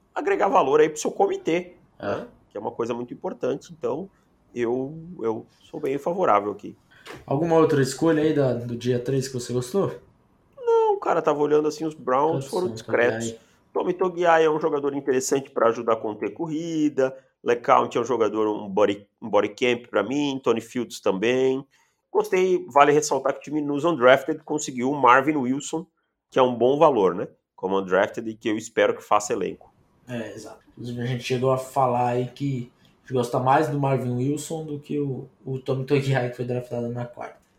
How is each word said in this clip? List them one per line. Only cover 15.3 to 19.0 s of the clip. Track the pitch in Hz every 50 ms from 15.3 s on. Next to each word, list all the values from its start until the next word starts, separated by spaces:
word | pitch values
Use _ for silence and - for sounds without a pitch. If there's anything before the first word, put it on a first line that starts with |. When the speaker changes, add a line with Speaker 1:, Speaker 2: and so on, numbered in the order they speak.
| 139 139 135 -
Speaker 1:
pra | - - 120 117
ajudar | 117 123 117 113
a | 110
conter | 110 - 110 104 104 113 101
corrida, | - - 165 160 151 156 170 170 165 156 151 147 143 135 131 131 131 - - _ _ _ -
LeCount | 120 120 120 - 139 127 123 123 120 -
é | 131
um | 117
jogador, | 120 127 110 107 104 107 110 107 107
um | 104 - 107 101
body, | 95 104 104 98 101 101